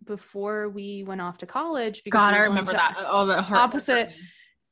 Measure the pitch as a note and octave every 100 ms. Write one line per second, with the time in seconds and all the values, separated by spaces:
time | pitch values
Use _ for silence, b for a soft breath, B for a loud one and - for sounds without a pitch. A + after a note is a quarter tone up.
0 | - G#3 - G3+ G3+ G#3+ G#3 G3+ G3+ G3+
1 | G3 F#3+ F3+ F3+ F#3 C4 E4 D4+ A3+ A3
2 | - G#3+ G3+ G#3 G#3+ G3 F#3 F3+ E3 F#3
3 | G3 G3+ G3 F#3 F#3 A3 B3 C#4 - B3
4 | A3 D#3+ F3+ B B _ _